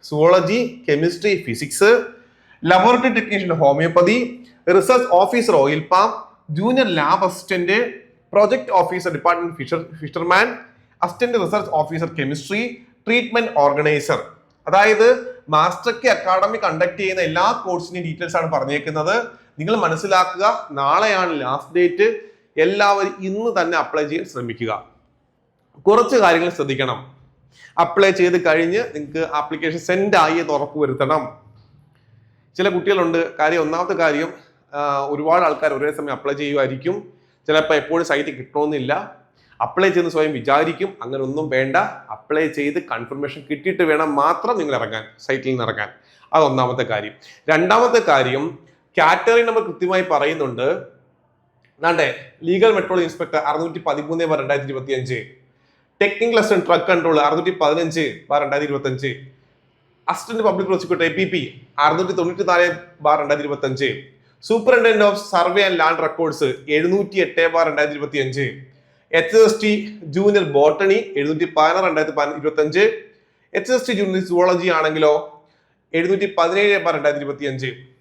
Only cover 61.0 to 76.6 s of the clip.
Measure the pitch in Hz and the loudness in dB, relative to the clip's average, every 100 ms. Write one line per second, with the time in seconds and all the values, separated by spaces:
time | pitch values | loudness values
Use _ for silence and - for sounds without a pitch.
61 | 165 185 190 180 127 - - - 151 160 | 0 0 -2 -2 -6 -14 -16 0 2 2
62 | 185 185 175 180 190 175 175 175 - _ | -2 -2 -4 0 2 4 2 0 -12 _
63 | 151 151 143 147 147 143 139 131 135 104 | 0 2 2 -2 -2 -4 -4 -2 -4 -4
64 | - _ _ _ - 226 214 247 226 214 | -12 _ _ _ -2 0 4 4 4 4
65 | 208 202 - 185 175 185 196 180 160 165 | 2 2 -2 0 2 2 0 2 2 2
66 | 160 156 165 156 139 123 - 151 170 190 | -2 -2 -4 0 -2 -2 -2 0 2 0
67 | 196 190 170 - 165 165 165 147 147 147 | -2 -2 0 2 0 2 0 0 -2 -2
68 | 143 143 131 131 131 107 - _ _ _ | -6 -4 -4 -2 -6 -6 -20 _ _ _
69 | _ 165 165 220 220 214 214 208 208 - | _ 0 2 4 4 4 0 0 -4 -14
70 | 160 151 202 202 170 143 151 156 196 208 | -8 0 2 2 2 4 4 4 2 2
71 | 226 139 143 156 170 156 156 175 190 156 | 0 -4 -2 -2 -2 2 2 2 0 0
72 | 156 143 143 156 147 151 151 165 214 220 | -2 -2 -4 -2 -4 -2 -2 2 0 0
73 | - _ _ _ _ - 196 254 254 214 | -14 _ _ _ _ -8 -2 -2 0 -2
74 | 202 185 180 175 180 180 180 160 156 156 | -2 -2 -2 2 2 2 0 0 0 2
75 | 151 151 - - _ _ _ _ _ 165 | 2 2 -2 -18 _ _ _ _ _ -4
76 | 175 196 196 190 170 190 | 0 0 -2 0 0 2